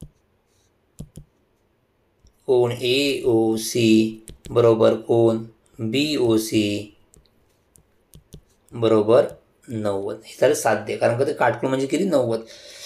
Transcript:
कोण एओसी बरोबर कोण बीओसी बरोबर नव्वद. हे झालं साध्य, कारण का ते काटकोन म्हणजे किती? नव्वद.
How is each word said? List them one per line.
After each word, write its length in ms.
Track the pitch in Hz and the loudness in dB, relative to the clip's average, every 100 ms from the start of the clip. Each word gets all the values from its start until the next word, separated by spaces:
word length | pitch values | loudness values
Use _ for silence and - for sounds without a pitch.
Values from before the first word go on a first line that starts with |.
| - _ _ _ _ _ _ _ _ _ - - 147 _ _ _ _ _ _ _ _ _ _ _ - | -20 _ _ _ _ _ _ _ _ _ -20 -20 -20 _ _ _ _ _ _ _ _ _ _ _ 0
कोण 240 | 127 120 | 2 2
एओसी 1500 | 117 127 131 143 127 135 113 110 110 110 123 113 110 110 110 - - - | -2 -2 0 0 -2 0 2 2 -2 -4 0 4 4 2 -4 -18 -20 -4
बरोबर 460 | 117 117 110 113 110 | 2 4 4 2 0
कोण 460 | - 117 113 113 113 - _ - | 0 2 2 0 -6 -18 _ -10
बीओसी 1120 | 113 127 151 143 120 110 110 110 104 101 - _ _ _ _ _ _ _ _ _ _ _ _ - _ - _ _ _ | -4 -2 -2 0 0 0 0 0 0 -4 -10 _ _ _ _ _ _ _ _ _ _ _ _ -20 _ -20 _ _ _
बरोबर 540 | 123 113 110 104 127 - - _ _ - | -4 0 2 4 2 2 -4 _ _ -12
नव्वद. 520 | 110 104 98 101 113 - | -8 -6 -6 -6 -10 -14
हे 100 | - | -2
झालं 140 | 127 | 0
साध्य, 420 | 110 120 104 - 107 | 0 0 -2 -4 -2
कारण 200 | 120 117 | -2 0
का 80 | - | -4
ते 80 | |
काटकोन 360 | - 123 113 135 | -2 -2 -2 -4
म्हणजे 180 | 135 135 | -4 -2
किती? 160 | 147 | -2
नव्वद. 380 | 196 147 120 113 - - - - | 0 0 0 -4 -8 -20 -20 -20